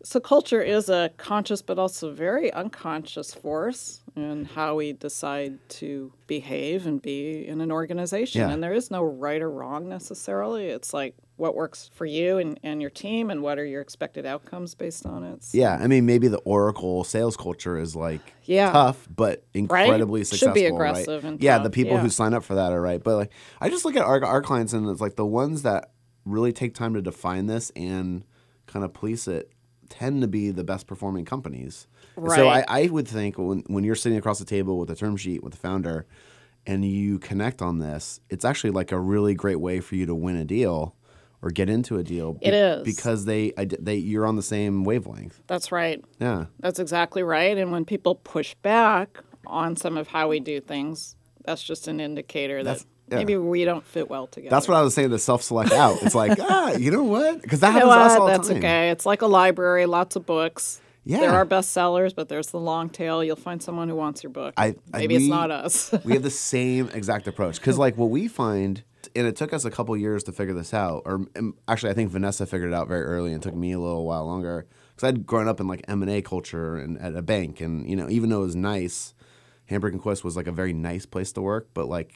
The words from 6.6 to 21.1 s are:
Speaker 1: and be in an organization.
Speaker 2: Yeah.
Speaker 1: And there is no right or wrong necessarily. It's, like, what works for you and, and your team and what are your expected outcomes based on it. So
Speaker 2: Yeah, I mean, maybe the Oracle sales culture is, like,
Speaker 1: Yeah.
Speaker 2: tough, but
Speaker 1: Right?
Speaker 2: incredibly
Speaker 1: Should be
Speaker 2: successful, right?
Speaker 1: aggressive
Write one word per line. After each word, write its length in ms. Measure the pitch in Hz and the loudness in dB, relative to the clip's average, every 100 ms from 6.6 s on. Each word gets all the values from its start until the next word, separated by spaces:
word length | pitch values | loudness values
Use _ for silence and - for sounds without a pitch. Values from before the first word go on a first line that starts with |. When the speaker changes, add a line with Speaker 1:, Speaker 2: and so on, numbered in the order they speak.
| 143 185 170 | -4 -4 -4
Speaker 1:
and 160 | 143 | -6
be 440 | - 139 147 156 - | -6 -8 -6 -8 -8
in 140 | 160 | -6
an 120 | 160 | -4
organization. 680 | 160 165 175 175 202 254 - | -4 -4 -6 -4 -4 -2 0
Speaker 2:
Yeah. 80 | - | 0
Speaker 1:
And 120 | 151 | -2
there 100 | 170 | -2
is 180 | 214 247 | -2 -2
no 100 | 185 | -2
right 400 | 165 131 143 156 | -2 -2 -4 -4
or 80 | 160 | -4
wrong 380 | 135 127 147 180 | -6 -8 -10 -10
necessarily. 760 | 185 - 190 - 196 208 226 185 | -12 -14 -12 -8 -4 -4 -4 -6
It's, 260 | 117 - | -8 -8
like, 200 | 147 135 - _ - | -6 -6 -10 _ -6
what 180 | 160 - | -4 -4
works 340 | 156 - - | -6 -10 -18
for 140 | - 160 | -10 -6
you 320 | 151 180 190 | -2 0 0
and, 200 | 160 151 | -2 -6
and 180 | 151 151 | -8 -8
your 100 | 143 | -8
team 380 | - 202 226 226 | -10 -6 -4 -4
and 140 | 151 | -4
what 160 | 147 143 | -4 -4
are 60 | 147 | -6
your 160 | 139 | -8
expected 420 | 139 - 147 - | -10 -10 -10 -8
outcomes 500 | 135 147 - 180 175 - | -8 -8 -10 -12 -12 -10
based 280 | 175 165 | -10 -8
on 180 | - 175 | -10 -10
it. 180 | 170 - | -10 -14
So 160 | - 120 | -2 2
Speaker 2:
Yeah, 180 | 120 78 | 4 4
I 80 | 127 | 4
mean, 180 | 131 120 | 6 6
maybe 220 | 120 120 | 6 6
the 100 | 104 | 2
Oracle 640 | 92 101 104 101 92 90 | 2 4 4 0 -2 -2
sales 320 | 87 110 117 - | -2 0 0 -2
culture 400 | 90 87 90 82 | -8 -8 -6 -4
is, 180 | 80 80 | -4 -6
like, 240 | 82 80 - - | -6 -6 -10 -12
Speaker 1:
Yeah. 260 | - 185 196 | 0 2 6
Speaker 2:
tough, 340 | 151 127 127 - | 6 4 2 -6
but 140 | - 107 | 0 0
Speaker 1:
Right? 120 | - _ | 0 _
Speaker 2:
incredibly 680 | 98 101 180 220 156 208 110 | -4 2 4 6 4 2 0
Speaker 1:
Should 60 | 101 | -2
be 60 | - 262 202 | 2 4 6
Speaker 2:
successful, 180 | 175 170 | 4 2
right? 120 | 151 | 0
Speaker 1:
aggressive 320 | - - | 0 -4